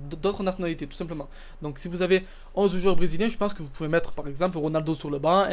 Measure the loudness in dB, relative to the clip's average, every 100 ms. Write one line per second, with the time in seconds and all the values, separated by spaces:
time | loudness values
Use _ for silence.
0 | -12 -4 -2 0 -2 -2 -4 -4 -8 -8
1 | -8 -8 -10 -14 -18 -10 -10 -8 -8 -4
2 | 2 2 0 -16 -10 0 2 4 6 8
3 | 6 4 2 2 -2 -2 -8 -6 0 0
4 | 0 -4 -6 -2 -2 0 0 0 0 -4
5 | -4 -2 4 4 4